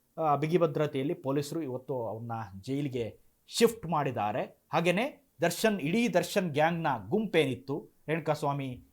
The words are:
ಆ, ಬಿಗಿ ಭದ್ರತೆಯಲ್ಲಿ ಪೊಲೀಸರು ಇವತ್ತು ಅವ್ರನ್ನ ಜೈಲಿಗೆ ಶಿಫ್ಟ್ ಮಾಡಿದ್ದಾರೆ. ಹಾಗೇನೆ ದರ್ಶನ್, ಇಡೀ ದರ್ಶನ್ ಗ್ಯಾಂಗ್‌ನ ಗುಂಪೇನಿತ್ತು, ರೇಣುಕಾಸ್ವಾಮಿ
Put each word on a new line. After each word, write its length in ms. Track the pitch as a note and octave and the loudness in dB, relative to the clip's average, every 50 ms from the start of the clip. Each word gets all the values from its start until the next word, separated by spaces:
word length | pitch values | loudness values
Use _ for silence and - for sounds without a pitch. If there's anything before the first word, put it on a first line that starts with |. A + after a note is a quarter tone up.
| _ _ - D#3+ | _ _ -6 -2
ಆ, 180 | D#3+ D3+ C#3+ | 0 2 2
ಬಿಗಿ 220 | C#3 D#3 D#3 F3 E3+ | 2 2 2 2 4
ಭದ್ರತೆಯಲ್ಲಿ 560 | E3+ D#3 C#3+ D#3+ D3+ D3 C#3+ C3 C3+ D#3+ E3+ | 2 2 2 0 0 0 0 -2 -2 -2 -4
ಪೊಲೀಸರು 480 | - - C3+ C#3 - C#3+ - D#3 E3 | -4 -2 -2 0 0 -2 -2 -4 -6
ಇವತ್ತು 440 | D#3 B2+ B2 - - - C#3 B2 A2+ | -4 -4 -6 -6 -6 -6 -4 -4 -4
ಅವ್ರನ್ನ 260 | G2+ G#2+ A2+ A#2+ A#2 A2+ A2+ G#2+ F#2 F#2+ G2 | -4 -6 -6 -8 -6 -6 -6 -8 -10 -12 -10
ಜೈಲಿಗೆ 600 | - C3 C3+ C#3+ D3 C3+ B2+ A#2+ A2+ G#2 - - _ _ _ _ _ | -6 -4 -2 -2 -2 -2 -2 -4 -4 -4 -8 -12 _ _ _ _ _
ಶಿಫ್ಟ್ 400 | - - - A#3 A3+ A3+ - - | -6 2 4 4 4 4 2 -4
ಮಾಡಿದ್ದಾರೆ. 760 | D#3+ E3+ D3 C#3+ C#3 A2+ A2+ G#2 G#2 G#2+ C#3+ G3 - - _ _ - | -2 0 0 0 0 0 0 0 0 0 -2 -4 -6 -8 _ _ -2
ಹಾಗೇನೆ 640 | C#3 E3 E3+ F3 E3+ G3+ B3+ D4+ - - _ _ _ - | 0 0 2 2 2 2 0 -4 -6 -12 _ _ _ -2
ದರ್ಶನ್, 400 | D#3 F3 E3+ - A3 A3 G3+ F3+ | -2 0 0 2 0 0 2 0
ಇಡೀ 280 | C3 D#3 F#3+ A#3 A#3+ G#3+ | 0 0 2 2 2 4
ದರ್ಶನ್ 420 | E3+ F3 E3+ - - G#3 F#3 E3 | 2 2 0 0 0 0 0 0
ಗ್ಯಾಂಗ್‌ನ 360 | C3 D3 D#3 E3+ F3 E3 D#3+ D3 B2+ A2 F#2 G#2+ | 2 2 2 2 2 0 0 0 -2 -2 -2 0
ಗುಂಪೇನಿತ್ತು, 840 | E3+ A3 A3+ - - D#3+ C#3+ C3+ D3+ - - - C#3+ E3+ - - _ _ _ D3 | 0 0 0 2 4 4 4 4 0 -4 -6 -6 -6 -6 -8 -12 _ _ _ -4
ರೇಣುಕಾಸ್ವಾಮಿ 760 | D#3+ E3 D3 D#3 D3 D3 D3+ C#3 C#3 C#3+ C3+ C3 B2 - - _ | -4 -2 0 -2 -2 0 0 -2 0 -2 -4 -6 -8 -12 -14 _